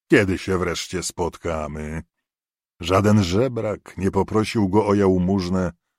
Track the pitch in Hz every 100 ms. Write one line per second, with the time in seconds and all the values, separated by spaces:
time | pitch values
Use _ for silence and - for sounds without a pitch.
0 | - 139 98 85 - 92 87 82 - 90
1 | 82 - 85 - 87 80 76 76 76 80
2 | - _ _ _ _ _ _ - 82 95
3 | 104 107 87 95 131 117 107 95 - -
4 | 95 95 90 107 110 117 98 104 104 101
5 | 98 92 90 98 87 92 90 - _